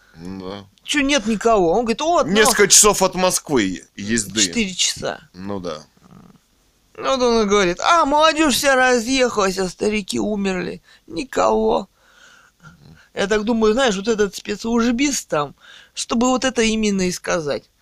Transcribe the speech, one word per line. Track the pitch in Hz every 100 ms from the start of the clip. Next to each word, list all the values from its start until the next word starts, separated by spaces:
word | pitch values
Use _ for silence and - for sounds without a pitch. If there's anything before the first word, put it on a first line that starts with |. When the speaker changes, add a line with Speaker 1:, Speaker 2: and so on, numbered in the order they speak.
| _ 78
Speaker 1:
Ну | 87 95 92
да. | 101 101 _
Speaker 2:
Че | - 294
нет | 269 285 208
никого?» | 214 233 220 170
Он | 190 240
говорит: | 233
«Вот, | 311 339 247
ну». |
Speaker 1:
Несколько | 202 220 196 196
часов | - 214 190
от | 190 180
Москвы | 185 - - 135 98 87 - -
езды. | 101 113 101 -
Speaker 2:
Четыре | - 240 202
часа. | 180 - - 143 - -
Speaker 1:
Ну | 90 98 101
да. | 87 76 78 _ _ - - - _ _ _ _ _ -
Speaker 2:
Ну | 262 269
вот |
он | 247 233
и | 208
говорит: | 208 185 180
«А, | - 339 285
молодежь | 294 320 302 311 226
вся | 285 262
разъехалась, | 254 247 226 269 247 214 196 190
а | 185
старики | - 208 214 190 233
умерли. | 208 208 196 185 180 175 _ _ _
Никого». | 165 262 - 196 220 220 - 196 _ _ _ - _ _ _ 156 - 143 80 _
Я | - 196
так | 214
думаю, | 214 233 214
«Знаешь, | 220 269 190
вот | 196
этот | 214 202 -
спецслужбист | - 208 226 233 233 240 294 240 -
там, | 156 143 - - - -
чтобы | - - 240 247
вот | 254 262
это | 254
именно | 220 220 214 196 185
и |
сказать». | 175 - 180 147 123 _ _